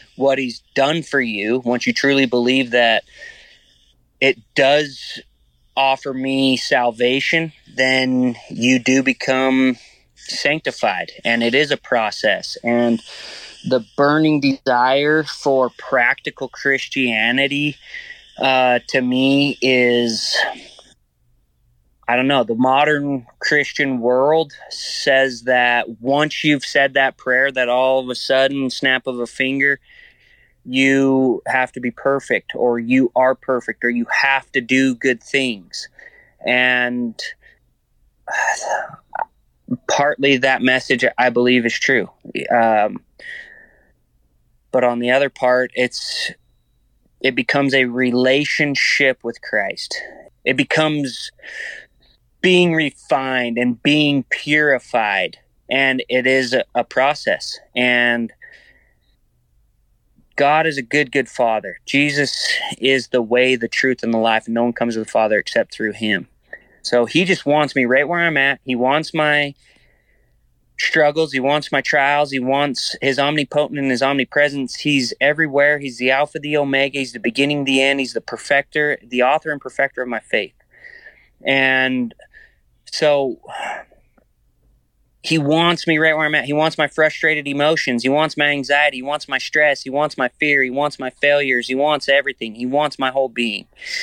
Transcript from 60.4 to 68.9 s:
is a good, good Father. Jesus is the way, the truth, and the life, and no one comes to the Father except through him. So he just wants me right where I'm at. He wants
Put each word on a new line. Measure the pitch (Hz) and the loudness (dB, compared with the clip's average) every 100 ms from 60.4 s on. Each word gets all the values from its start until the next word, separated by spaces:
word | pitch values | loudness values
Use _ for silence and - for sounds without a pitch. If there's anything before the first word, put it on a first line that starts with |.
| 143 156 160 | 2 2 0
is | 139 | -4
a | |
good, | 117 147 135 | -2 -2 0
good | 139 123 | -2 -2
Father. | - 117 110 95 87 - | 0 0 0 -4 -14 -4
Jesus | 139 147 143 139 - - - - - | 0 0 0 -2 -2 -4 -4 -6 -4
is | 135 131 - | 0 0 0
the | 127 | -2
way, | 110 123 127 123 | 0 2 2 0
the | 113 | -2
truth, | - 131 123 | -2 -2 -2
and | 113 | -2
the | 113 | 0
life, | 113 110 - | 0 0 -2
and | |
no | 117 | -2
one | 120 | -2
comes | - 120 | -2 -4
to | 113 | -4
the | 107 | -4
Father | 113 110 107 | 0 2 0
except | - - 101 | 0 -2 -4
through | - 110 | -4 -6
him. | 104 110 95 - _ - - _ _ | -4 -2 -2 -4 _ -20 -20 _ _
So | - 120 | -2 0
he | 113 156 | 2 0
just | 185 180 | 0 0
wants | 143 147 143 139 | 2 2 2 0
me | |
right | 120 131 143 | 2 2 2
where | 175 | 0
I'm | 170 143 | 0 2
at. | 139 131 | 0 -2
He | 135 | -4
wants | 120 127 | -2 0